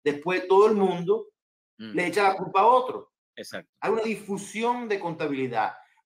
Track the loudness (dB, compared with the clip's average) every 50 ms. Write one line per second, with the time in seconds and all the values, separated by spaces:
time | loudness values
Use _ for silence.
0 | -4 -4 -2 -2 -2 -2 -2 -2 0 4 6 6 6 6 6 4 2 2 0 0
1 | -2 0 0 -2 -2 -6 _ _ _ _ _ _ _ _ _ -16 -14 -8 -4 -4
2 | -2 -2 0 2 2 2 2 0 -2 -2 0 4 6 6 6 6 4 0 -6 -10
3 | -12 -16 _ _ _ _ _ -18 -16 -14 -14 -14 -16 _ _ _ -4 -2 -2 -2
4 | -2 -4 -6 -6 -8 -8 -8 -8 -8 -10 -8 -4 -2 -2 -2 -2 -4 -6 -6 -6
5 | -6 -6 -6 -6 -6 -4 -4 -4 -4 -4 -2 -2 -2 -4 -4 -10 -18 _ _ _
6 | _